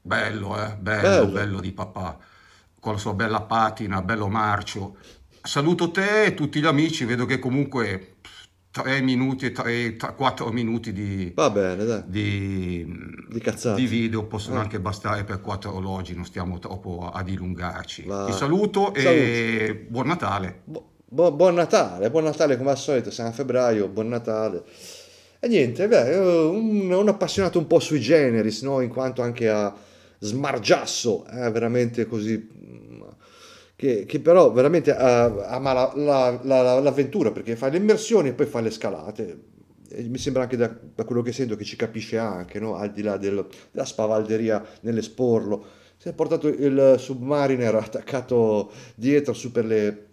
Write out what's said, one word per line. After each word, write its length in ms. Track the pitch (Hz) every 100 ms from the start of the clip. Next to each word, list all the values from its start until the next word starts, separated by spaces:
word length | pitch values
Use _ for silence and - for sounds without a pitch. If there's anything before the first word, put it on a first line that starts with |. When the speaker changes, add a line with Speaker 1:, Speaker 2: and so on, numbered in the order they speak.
Speaker 1:
Bello, 580 | - 113 107 107 98 104
eh, 160 | 107
bello, 260 | 104 98 107
Speaker 2:
Bello. 240 | 180 190 104
Speaker 1:
bello 340 | 98 104 98
di 120 | 95
papà, 460 | 95 92 - 95 73 - - _ _ _ _
con 120 | -
la 60 | 104
sua 140 | 117
bella 300 | 95 113 110
patina, 580 | 104 117 110 107 107 98
bello 280 | 92 113 101
marcio. 680 | 110 107 104 104 110 95 - - - _ _
Saluto 480 | - 147 147 175 175
te 340 | 170 196 208
e 80 | 208
tutti 260 | - 147 151
gli 60 |
amici, 400 | 151 143 160 160
vedo 220 | 117 120 120
che 120 | 131
comunque 680 | 127 131 139 131 104 95 - _ - - - _ _
tre 300 | - 131 135
minuti 420 | 131 127 131 131
e 80 | 131
tre, 440 | - 117 117 120 110
tre, 180 | 127
quattro 360 | - 131 - -
minuti 440 | 113 113 113 113
di, 360 | 98 101 98 90
Speaker 2:
Va 160 | - 151
bene, 340 | 101 92 90
dai. 180 | 110 110 87
Speaker 1:
di, 800 | 98 104 101 98 95 92 87 85 87 - - -
Speaker 2:
Di 100 | 113
cazzate. 400 | 117 104 123 101
Speaker 1:
di 80 | 127
video 380 | 120 113 110
possono 320 | 104 110 104 127
Speaker 2:
Eh. 40 |
Speaker 1:
anche 200 | 107 107
bastare 440 | 95 98 107 101
per 180 | 98 95
quattro 300 | 107 98 101
orologi, 420 | 92 95 95 87
non 100 | 87
stiamo 340 | 87 - 90 87
troppo 420 | - 95 95 87 85
a, 60 | 90
a 40 |
dilungarci. 840 | 92 95 90 87 87 85 90 -
Speaker 2:
Va. 200 | 80 101
Speaker 1:
Ti 80 | 98
saluto 640 | 98 139 180 208 196 196
e 720 | 196 135 160 123 117 113 113 107
Speaker 2:
Saluto. 240 | 101 -
Speaker 1:
buon 160 | 117 131
Natale. 560 | 180 98 98 92 90
Speaker 2:
Bu-, 220 | - 156 - _
bu-, 280 | _ 131 170
buon 200 | 147 180
Natale, 580 | 175 160 214 117 90 104
buon 140 | 156
Natale 320 | 156 151 156 127
come 140 | 135
al 80 | 131
solito, 320 | - 135 107
siamo 180 | - 113
a 40 |
febbraio, 540 | 117 135 123 123 110 95
buon 200 | 98 110
Natale. 560 | 120 117 110 110 90 - - - - - - _ _
E 100 | 240
niente, 380 | 214 123 113 202
beh, 240 | 226 120
eh, 80 | 175
un, 720 | 185 170 156 196 226 208 190
un 180 | 180 208
appassionato 500 | 196 175 - 185 175
un 80 | 160
po' 120 | 165
sui 220 | - 151
generis, 640 | 113 165 135 113 107 107
no? 180 | 135 139
In 80 | 123
quanto 320 | 123 131 123
anche 300 | 123 120 113
a 200 | 107 101 - - - - _
smargiasso, 1080 | 104 120 143 131 101 - 120 - 120 95 -
eh, 240 | 123 120
veramente 560 | 110 117 123 117 117 110
così, 320 | 113 107 110
mm, 640 | - - 50 60 55 58 50 - _ - - - -
che, 300 | _ 139 113
che 160 | 95 151
però 320 | 127 180 147
veramente, 400 | 113 135 170 151
eh, 20 | 117
ama 760 | 131 120 120 101 98 123 135
la, 200 | 127 131 135
la, 440 | 147 139 127 120
la, 180 | 131 131
la, 160 | 127 127
l'avventura, 540 | 143 131 135 208 123
perché 240 | - 107 113
fa 120 | 131
le 100 | 160
immersioni 500 | 208 214 - 226 143
e 40 |
poi 140 | 120 143
fa 140 | 123
le 100 | 113
scalate. 680 | 110 110 85 82 107 101 71 - - _ _ -
E 140 | -
mi 140 | 120 127
sembra 240 | 151 131
anche 140 | 123 123
da, 160 | 113 - -
da 80 | -
quello 180 | 113 120
che 120 | 120
sento 240 | 113 127 104
che 80 |
ci 100 | 104
capisce 420 | - 113 110 104 113
anche, 440 | 113 92 90 104
no? 160 | 110 90
Al 160 | 104
di 100 | 98
là 140 | 104 98
del, 280 | 98 98 92 - -
della 120 | -
spavalderia 800 | 135 - 107 110 107 110 110 104 107 -
nell'esporlo. 840 | 113 117 - - 123 113 101 104 - - - _
Si 120 | 175
è 40 |
portato 340 | 165 156 160 151
il 480 | 143 139 135 135 127
Submariner 800 | 127 131 127 147 139 131 120
attaccato 960 | 107 107 110 - 135 123 123 113 104 101 - -
dietro 380 | - 120 143 143
su 180 | 110 127
per 140 | 120
le 420 | 110 110 104 104 -